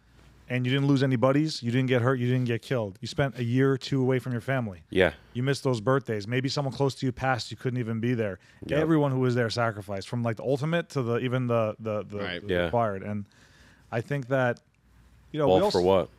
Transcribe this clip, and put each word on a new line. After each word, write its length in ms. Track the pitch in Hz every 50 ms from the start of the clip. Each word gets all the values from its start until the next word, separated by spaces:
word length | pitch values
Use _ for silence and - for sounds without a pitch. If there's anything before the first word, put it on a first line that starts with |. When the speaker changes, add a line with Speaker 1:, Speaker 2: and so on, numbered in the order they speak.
| _ _ _ - - - - - - -
Speaker 1:
and 140 | 123 127 127
you 60 | 123 131
didn't 140 | 139 139 139
lose 140 | 143 131 139
any 120 | 135 131
buddies, 460 | 123 120 131 135 143 156 156 151 - 123
you 80 | 120
didn't 180 | 117 131 131 127
get 120 | 131 123
hurt, 180 | 113 127 135 127
you 80 | 120
didn't 200 | 123 127 131 127
get 160 | 117 117 110 -
killed. 360 | - 135 123 110 101 92 - -
You 40 |
spent 320 | 107 - - 143 139 110 -
a 60 | 123
year 260 | 117 120 131 135 135
or 60 | 135
two 240 | 127 - - 139 135
away 180 | 127 127 131 127
from 140 | - 131 123
your 80 | 117
family. 420 | - - 135 131 120 107 92 85 78 -
Speaker 2:
Yeah. 240 | - 92 92 82 - - - - -
Speaker 1:
You 80 | 120 127
missed 200 | 139 139 - -
those 180 | 135 127 113
birthdays. 460 | 101 123 131 139 - - 113 104 98
Maybe 220 | 107 120 131 131 139
someone 240 | - 151 143 135 110
close 220 | - 139 135 127
to 100 | - -
you 60 | 131 120
passed, 380 | - 131 131 131 117 - -
you 60 | - -
couldn't 200 | - 131 120 123
even 220 | 120 110 113 110
be 140 | 107 120 127
there. 240 | 113 110 101 92 - _ - - - -
Speaker 2:
Yep. 140 | - - 147
Speaker 1:
Everyone 320 | 160 160 165 151 147 143 131
who 80 | 131
was 140 | 131 127 120
there 160 | 123 120 113
sacrificed, 580 | 104 120 117 117 104 104 92 101 101 98 95 -
from, 140 | - 120 117
like, 160 | 117 110 -
the 40 | -
ultimate 440 | 117 139 127 135 160 165 170 165 -
to 120 | - 139 123
the, 160 | 113 117 117
even 280 | 120 127 120 127 127 120
the, 280 | 117 117 110 107 104 -
the, 240 | 107 110 107 107 95 101
the, 100 | 104 101
Speaker 3:
Right. 300 | 101 92 90 87 - 101
Speaker 1:
the 40 | 92
Speaker 2:
Yeah. 100 | 87 87
Speaker 1:
required. 380 | 85 80 - 117 107 98 95 95
And 240 | 101 104 104 101 - _ _ - - - - - - - - - - 113
I 80 | 120
think 280 | 117 - 143 143 131 117
that, 300 | 139 135 127 123 120 - _ _ _ _ _ _ _ - - _ _ - - - -
you 60 | 151
know, 100 | 147 92
Speaker 2:
All 80 | 92 92
Speaker 1:
we 40 | 95
also 160 | 104 98 95
Speaker 2:
for 40 | 90
what? 240 | 92 98 92 80 - -